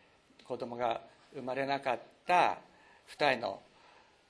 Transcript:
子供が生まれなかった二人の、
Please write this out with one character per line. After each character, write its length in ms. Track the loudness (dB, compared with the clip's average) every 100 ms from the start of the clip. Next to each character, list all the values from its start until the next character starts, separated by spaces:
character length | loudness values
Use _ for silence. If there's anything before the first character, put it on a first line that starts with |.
| _ _ _ _
子 120 | -10 -8
供 180 | -8
が 280 | -2 -2 -2 -6 _ -18
生 80 | -12
ま 120 | -6
れ 120 | -4 -2
な 140 | -2
か 120 | -2
っ 60 | -4 -6 _ 2
た 320 | 6 6 2 -10 -20 -20 -20
二 280 | -20 0 2
人 100 | 2
の、 200 | -2 -8 -14 _ -20 -20 _ _ _